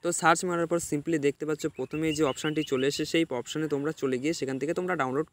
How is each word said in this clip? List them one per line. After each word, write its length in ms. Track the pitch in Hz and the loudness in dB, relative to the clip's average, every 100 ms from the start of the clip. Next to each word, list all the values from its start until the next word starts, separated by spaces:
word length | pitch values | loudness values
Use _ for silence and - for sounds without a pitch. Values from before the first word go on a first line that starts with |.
তো 100 | 170 | -2
সার্চ 320 | 170 165 170 | 2 4 4
মারার 220 | 185 170 165 | 2 0 0
পর 120 | 170 | 0
simply 400 | - 147 143 165 | 0 -4 0 2
দেখতে 280 | 143 139 151 | 2 0 -4
পাচ্ছ 200 | 151 160 | -2 -4
প্রথমে 460 | - 131 156 160 | -4 -6 -2 -2
যে 100 | 151 | 2
অপশানটি 380 | 151 127 156 151 | 2 2 -2 -2
চলে 240 | 147 131 135 | 0 2 2
এসে 180 | - | 0
সেই 200 | 151 165 165 | 0 0 0
অপশানে 380 | 123 120 151 156 | -2 -4 -4 -2
তোমরা 240 | 143 143 | -2 -2
চলে 260 | 160 139 131 | -2 -2 0
গিয়ে 140 | 143 | -2
সেখান 260 | 170 131 135 | -2 -4 -2
থেকে 140 | 143 | -2
তোমরা 200 | 170 180 175 | -2 -2 0
ডাউনলোড 320 | 131 131 156 | 0 0 -4